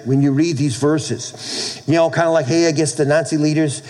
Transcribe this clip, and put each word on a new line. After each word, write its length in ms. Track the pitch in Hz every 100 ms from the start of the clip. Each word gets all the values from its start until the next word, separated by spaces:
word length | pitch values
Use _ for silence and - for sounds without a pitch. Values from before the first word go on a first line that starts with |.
| 117
When 160 | 135
you 80 | 139
read 260 | 135 170 135
these 200 | 143 113
verses, 1080 | 147 156 - 110 - - - - - - -
you 80 |
know, 140 | 165 165
kinda 220 | 165 170
like, 160 | 165 131
"Hey, 220 | 165 165
I 20 |
guess 220 | 151 151
the 120 | -
Nazi 320 | 143 156 156 156
leaders, 460 | 156 151 156 - -